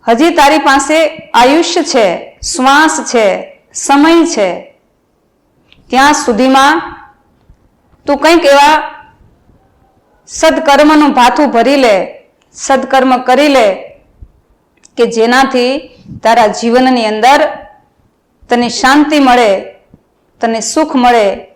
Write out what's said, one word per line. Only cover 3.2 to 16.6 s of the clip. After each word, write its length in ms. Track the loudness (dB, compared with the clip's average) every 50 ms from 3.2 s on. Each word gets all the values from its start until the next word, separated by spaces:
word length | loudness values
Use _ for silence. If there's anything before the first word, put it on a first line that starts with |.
| 0 0 -2 -4 -10 -14 -20 _ _ _ _
સમય 520 | -14 -2 0 0 2 2 2 2 2 2
છે, 480 | 0 -2 -4 -4 -4 -4 -8 -14 -20 _ _ _ _ _ _ _ _ _ _ _ _ _ _ _ _ _ _ _ _ _ _ _ _
ત્યાં 240 | 0 2 2 2
સુધીમાં 840 | 2 0 -2 -4 0 0 2 2 2 2 2 2 0 -2 -6 -10 -18 -20 -20 -20 _ _ _ _ _ _ _ _ -20 _ _ _ _ _ _ _ _ _ _
તું 120 | -4 -4 0
કંઈક 260 | 2 2 2 4 4
એવા 500 | 4 4 4 4 4 2 0 -2 -6 -14 -18 -20 -20 _ _ _ _ _ _ _ _ _ _ _ _ _ _ _ _ _ _ _ _ _ _ _
સદકર્મનું 840 | -18 -8 -2 -2 0 0 0 -2 0 0 2 2 2 2 2 2 2
ભાથું 400 | 2 2 2 2 2 0 -2 0
ભરી 260 | 0 0 0 0 0
લે, 480 | 2 2 2 0 0 -2 -6 -12 -20 _ _ _ _ _ _
સદકર્મ 640 | _ -16 -4 -2 -2 -2 -2 -2 0 0 2 2 0
કરી 320 | -2 0 0 0 2 2 2
લે 480 | 2 2 0 0 -2 -4 -12 -20 -20 _ _ _ _ _ -20 _ _ _ _ _ _ _ _ _ _ _ _ _ _
કે 100 | -4 -2
જેનાથી 840 | -2 0 -2 0 0 2 0 0 0 -2 -2 -2 -2 -4 -6 -8 -14 -20 _ -20 -20 -20 -4
તારા 240 | -2 0 2 2 2
જીવનની 600 | 0 -2 -4